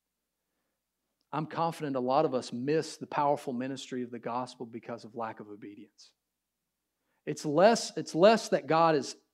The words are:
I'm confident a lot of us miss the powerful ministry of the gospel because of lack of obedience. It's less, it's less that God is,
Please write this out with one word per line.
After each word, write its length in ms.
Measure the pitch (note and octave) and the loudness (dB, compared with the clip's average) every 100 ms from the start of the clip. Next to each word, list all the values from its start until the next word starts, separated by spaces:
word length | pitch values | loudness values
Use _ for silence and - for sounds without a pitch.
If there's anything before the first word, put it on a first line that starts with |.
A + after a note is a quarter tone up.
| _ _ _ _ _ _ _ _ _ _ _ _ _ | _ _ _ _ _ _ _ _ _ _ _ _ _
I'm 120 | C#3+ D#3 | -6 -6
confident 500 | - E3 D#3+ D3+ C3+ | -2 -2 -2 -4 -2
a 40 | |
lot 260 | B2 C3 D#3+ | 2 4 4
of 80 | |
us 180 | B2+ A2+ | 0 -4
miss 460 | A#2+ C3 D#3 D3 - | -6 -2 0 -2 -10
the 80 | C3 | -6
powerful 480 | - C#3+ C#3+ - | -2 0 0 -2
ministry 480 | B2 C3 C3+ - B2+ | -6 -6 -8 -8 -8
of 80 | A#2+ | -8
the 80 | A#2+ | -10
gospel 480 | A#2+ A#2+ B2+ - A#2 | -8 -6 -8 -10 -12
because 400 | A2+ - A#2 A2+ | -12 -12 -12 -12
of 80 | |
lack 260 | A2 A2+ A2 | -10 -8 -10
of 80 | G#2 | -16
obedience. 640 | G#2 G2+ G#2 G#2 _ - _ _ _ _ _ _ _ _ _ _ _ | -16 -16 -18 -20 _ -20 _ _ _ _ _ _ _ _ _ _ _
It's 220 | - C#3+ D#3 | -10 -8 -2
less, 440 | D3 G3+ A#3 - - | 4 6 4 -2 -8
it's 180 | D3+ | -6
less 360 | D#3 G3 A3+ - | 6 8 8 2
that 160 | E3 C#3 | -2 2
God 280 | D#3+ E3 | 4 6
is, 220 | D#3 B2 - _ | 4 0 -10 _